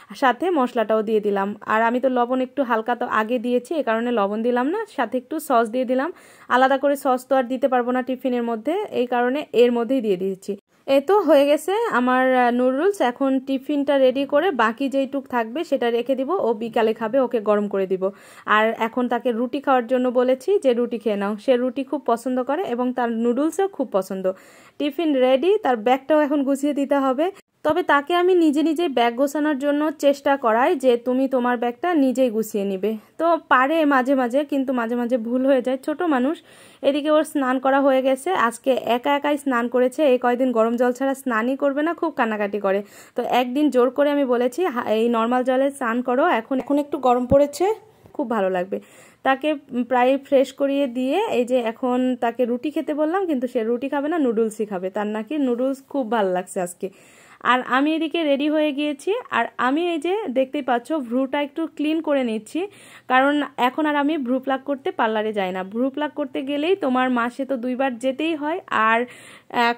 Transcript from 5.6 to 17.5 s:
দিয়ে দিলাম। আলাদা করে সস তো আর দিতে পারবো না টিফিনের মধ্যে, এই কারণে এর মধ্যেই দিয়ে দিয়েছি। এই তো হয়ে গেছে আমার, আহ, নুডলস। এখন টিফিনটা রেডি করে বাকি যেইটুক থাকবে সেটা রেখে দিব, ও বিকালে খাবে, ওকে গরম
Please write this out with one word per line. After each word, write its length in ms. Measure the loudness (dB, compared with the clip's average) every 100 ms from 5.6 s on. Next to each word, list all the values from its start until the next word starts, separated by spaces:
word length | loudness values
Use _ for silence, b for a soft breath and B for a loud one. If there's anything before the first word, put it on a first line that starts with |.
| 2
দিয়ে 160 | 0 0
দিলাম। 280 | 0 -2 -8 B B B
আলাদা 300 | 2 4 4
করে 180 | 2 0
সস 300 | 0 -2 0
তো 60 | 0
আর 80 |
দিতে 240 | 0 -2 0
পারবো 240 | 0 0
না 100 | -2
টিফিনের 420 | -2 -4 -2 -2
মধ্যে, 420 | -2 -4 -2 -4 -2
এই 140 | -2 -2
কারণে 400 | 0 0 -2 -2
এর 180 | 4 4
মধ্যেই 300 | 4 0 0
দিয়ে 160 | 0 -2
দিয়েছি। 400 | -2 -6 -8 -10 _ b 0
এই 160 | 2
তো 180 | 4 4
হয়ে 260 | 6 6 6
গেছে 260 | 2 0 -2 0
আমার, 440 | 0 2 2 4 4
আহ, 160 | 4
নুডলস। 500 | 2 2 2 0 2
এখন 380 | -2 0 0 0
টিফিনটা 580 | -2 -4 -2 -2 2 4
রেডি 280 | 4 2 0
করে 260 | 2 2
বাকি 380 | 2 0 0 -2
যেইটুক 380 | 0 -2 -4 -4
থাকবে 360 | -4 -2 -4
সেটা 260 | -2 0 0
রেখে 260 | 0 0 -2
দিব, 140 | -2
ও 240 | 0 0
বিকালে 400 | -2 -2 0 0
খাবে, 260 | 0 -2 0
ওকে 200 | 0 0
গরম 280 | 0